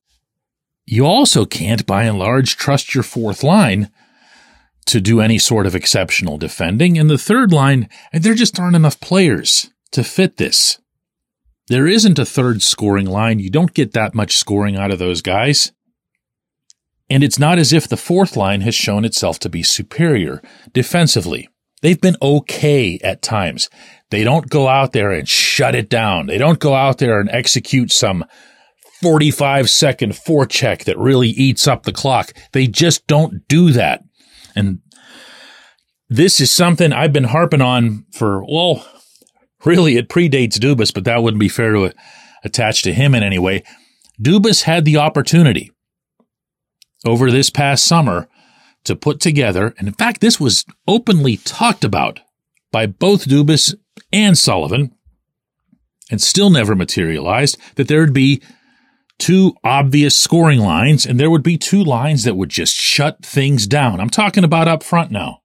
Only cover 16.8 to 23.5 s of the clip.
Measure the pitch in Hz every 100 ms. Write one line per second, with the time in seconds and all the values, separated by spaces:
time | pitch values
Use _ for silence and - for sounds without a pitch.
16.8 | _ _ - 135 139 - 147 175 143 160
17.8 | - 117 - 180 190 - 98 101 98 107
18.8 | - 104 110 - 95 82 - 85 82 -
19.8 | 104 - 170 131 78 64 - _ - -
20.8 | 120 175 160 - 87 64 - _ _ _
21.8 | 156 180 185 175 139 147 - - 151 143
22.8 | 110 85 90 92 - 110 90